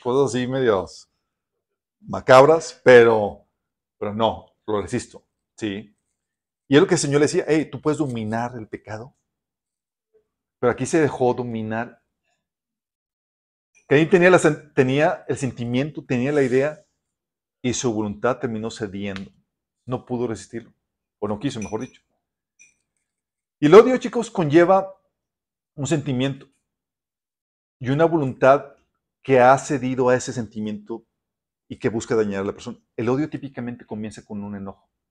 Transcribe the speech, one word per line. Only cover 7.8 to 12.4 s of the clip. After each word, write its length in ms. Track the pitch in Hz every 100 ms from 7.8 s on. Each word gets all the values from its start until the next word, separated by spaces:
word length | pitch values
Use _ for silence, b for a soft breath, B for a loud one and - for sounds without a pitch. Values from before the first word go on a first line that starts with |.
puedes 180 | 151 143
dominar 580 | 139 117 107 117 120 120
el 100 | 107
pecado". 480 | 104 - 107 127 _ _ _ _ _ _ _ _ _ _ _ _ _ _ -
Pero 140 | 123
aquí 140 | 117 131
se 140 | 165
dejó 320 | 147 - 123
dominar. 680 | 123 120 113 110 110 120 _ _ _ _ _